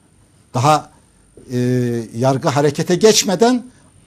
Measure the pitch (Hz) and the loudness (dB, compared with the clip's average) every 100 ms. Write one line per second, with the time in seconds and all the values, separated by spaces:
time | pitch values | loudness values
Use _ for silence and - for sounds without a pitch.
0 | _ _ _ _ _ 123 143 147 - _ | _ _ _ _ _ -2 2 2 -2 _
1 | _ _ _ - - 123 123 127 123 117 | _ _ _ -20 -8 -4 -2 0 -2 -4
2 | 110 113 131 170 160 139 147 151 160 175 | -6 -4 -2 0 -2 0 0 -2 -2 2
3 | 214 208 214 180 233 254 - - _ _ | 2 2 0 0 2 0 -4 -20 _ _